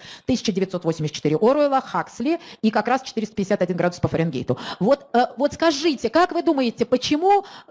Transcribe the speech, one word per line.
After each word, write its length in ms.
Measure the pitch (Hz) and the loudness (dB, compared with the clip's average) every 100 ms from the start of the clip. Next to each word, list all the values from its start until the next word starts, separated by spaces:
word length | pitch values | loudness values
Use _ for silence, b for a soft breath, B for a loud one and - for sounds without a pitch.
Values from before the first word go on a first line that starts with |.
| B B - | B B -2
тысяча 260 | 247 - | -2 0
девятьсот 320 | 185 185 180 | -2 -2 -2
восемьдесят 320 | 165 156 151 - | -2 -2 -4 -2
четыре 200 | 147 156 | 0 2
Оруэлла, 440 | 220 294 285 269 | 2 4 2 0
Хаксли 580 | - 180 160 - 247 330 B B | -2 -6 -6 -4 -2 -4 B B
и 100 | 220 | 0
как 180 | 214 208 | 0 0
раз 120 | 170 | -2
четыреста 320 | - - 214 | -2 -8 -6
пятьдесят 280 | - 190 202 | -4 -2 0
один 140 | 180 175 | 0 0
градус 220 | 175 175 | -2 0
по 100 | - | -2
Фаренгейту. 500 | - 165 135 - - B B | 0 -2 -2 -4 -4 B B
Вот, 260 | 190 285 - | 0 0 0
э, 120 | 240 254 - | 0 0 0
вот 180 | 285 | -2
скажите, 560 | - 330 285 330 277 233 | 0 0 2 0 0 0
как 220 | 311 359 | 2 2
вы 100 | 339 | 2
думаете, 420 | 320 285 247 - | 0 2 0 0
почему, 600 | 233 254 - 294 370 403 392 B - | 0 0 0 0 4 4 2 B -8